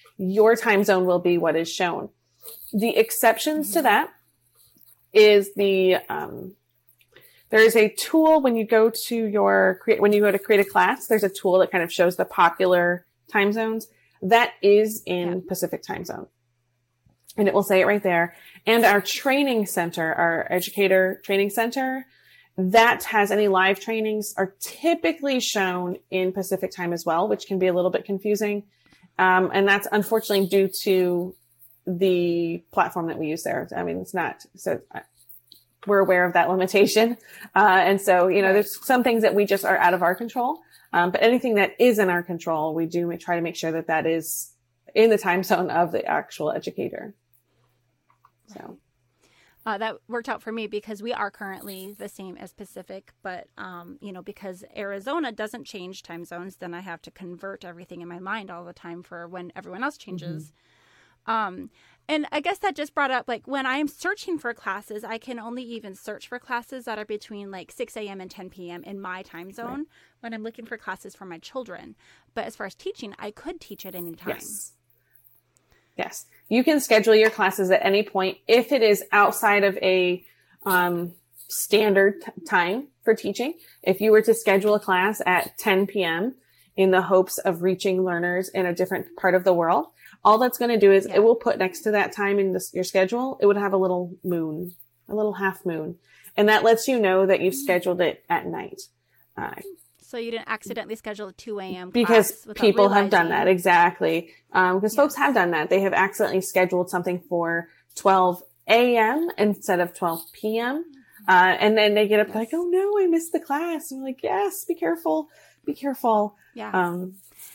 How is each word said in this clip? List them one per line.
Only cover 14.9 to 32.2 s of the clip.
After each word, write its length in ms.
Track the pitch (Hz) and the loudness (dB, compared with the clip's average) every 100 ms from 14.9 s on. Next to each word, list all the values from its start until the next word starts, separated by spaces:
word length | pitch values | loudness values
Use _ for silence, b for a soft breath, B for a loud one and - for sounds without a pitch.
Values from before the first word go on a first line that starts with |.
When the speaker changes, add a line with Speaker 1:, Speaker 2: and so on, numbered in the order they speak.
| 214 - | -4 -6
Speaker 1:
in 220 | 180 175 | -4 -4
Speaker 2:
Yeah. 100 | 180 - | -4 -6
Speaker 1:
Pacific 340 | 185 - - | -6 -6 -8
time 240 | - - 180 | -10 -12 -10
zone. 220 | - - _ _ _ _ _ _ _ _ _ - - | -14 -16 _ _ _ _ _ _ _ _ _ -10 -2
And 100 | 202 | 0
it 60 | |
will 100 | 202 | 2
say 160 | 190 190 | 2 2
it 40 | 185 | 4
right 160 | 208 | 2
there. 320 | 196 170 170 B B B - | 2 0 0 B B B 0
And 180 | 233 214 | 4 4
our 160 | 202 | 4
training 640 | 196 - 277 269 285 233 196 | 0 -4 0 0 2 0 -2
center, 480 | - 170 170 160 | -2 -4 -2 -2
our 320 | - 170 165 - | 0 0 0 -2
educator 680 | 160 - - 190 185 185 190 | -2 -2 0 4 4 2 -2
training 280 | - 196 202 | -2 0 0
center, 540 | 202 233 262 262 262 - b b b b - | -2 -4 -2 -4 -6 -10 b b b b -4
that 460 | 185 226 233 - - | 2 4 4 2 0
has 260 | 214 202 | 0 2
any 160 | 208 208 | 2 2
live 320 | 185 190 196 | 4 2 0
trainings 540 | - 226 214 214 208 - | -4 -4 -2 -4 -6 -4
are 160 | 190 - | -6 -6
typically 800 | - - 330 339 330 320 277 254 | -14 -4 -2 0 -2 -2 -2 -2
shown 580 | - 214 190 180 180 185 - | -2 -2 -2 -2 -6 -8 -6
in 220 | 185 185 | -4 -2
Pacific 380 | 190 185 185 - | -4 -4 -4 -6
time 200 | - 175 | -6 -6
as 140 | 170 170 | -4 -2
well, 220 | 165 214 | -2 0
which 180 | 202 - | -4 -4
can 100 | 190 | -2
be 100 | 185 | 0
a 60 | |
little 160 | 175 180 | 2 0
bit 120 | 190 | -2
confusing. 600 | - 196 208 208 208 208 202 b b b b - | -6 -6 -2 -2 -2 -4 -10 b b b b 0
Um, 320 | 185 185 185 | 2 4 2
and 140 | 196 196 | 2 2
that's 200 | 202 - | 2 0
unfortunately 560 | 208 190 226 - 202 185 | -2 0 -2 0 0 2
due 220 | 196 190 - | 2 0 -2
to 520 | 208 185 180 175 180 - _ _ _ _ - | 0 2 2 0 -4 -10 _ _ _ _ -8
the 720 | 175 190 180 | -2 0 2